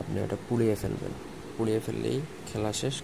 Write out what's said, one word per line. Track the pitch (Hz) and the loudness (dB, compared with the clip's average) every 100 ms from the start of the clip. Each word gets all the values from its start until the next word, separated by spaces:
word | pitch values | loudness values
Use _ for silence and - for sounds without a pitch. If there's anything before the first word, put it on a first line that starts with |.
আপনি | - 101 | -4 0
ওটা | 104 101 - | 0 -2 0
পুড়িয়ে | 120 113 101 | 4 6 4
ফেলবেন। | - 52 - - - - - - | 0 -2 -4 -6 -10 -12 -10 0
পুড়িয়ে | 113 110 110 | 2 2 2
ফেললেই | 113 113 127 156 - - | 0 0 0 -2 -8 -6
খেলা | 110 107 104 | 0 0 2
শেষ, | 131 135 | 0 -2